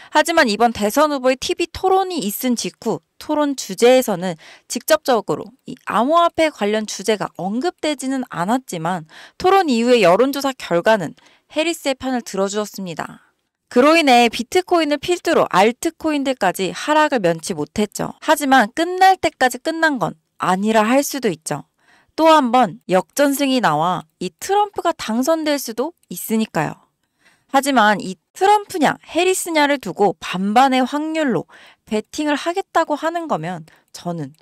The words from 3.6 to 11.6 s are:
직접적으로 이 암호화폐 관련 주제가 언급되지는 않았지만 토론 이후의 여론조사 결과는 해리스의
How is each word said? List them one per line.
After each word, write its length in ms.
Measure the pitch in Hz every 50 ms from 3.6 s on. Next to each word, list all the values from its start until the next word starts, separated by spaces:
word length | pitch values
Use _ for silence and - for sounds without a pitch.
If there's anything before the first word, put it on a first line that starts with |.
| - - 190 - 226 240 254 254 254 - 202 165 175 190 170 - - - - - _
직접적으로 800 | _ - 240 - - 320 311 - - 254 214 - - 156 - - 196 - _ _
이 100 | - - - _
암호화폐 640 | - - 190 233 269 320 339 339 339 - - 320 311
관련 380 | - - 214 202 208 220 220 208
주제가 400 | - - 190 - 214 196 170 - -
언급되지는 880 | - 165 190 208 240 262 359 - _ - 311 302 254 - 262 269 262 240 -
않았지만 800 | - 156 170 190 233 262 254 - - 170 160 165 185 180 156 - - - - - _ _
토론 300 | - 370 381 392 381 311
이후의 340 | 247 226 233 240 247 240 202
여론조사 500 | 165 175 196 247 269 277 277 269 269 262 -
결과는 560 | - - 175 170 165 214 220 208 170 - - - _ _ _ _ _ _ -
해리스의 420 | 294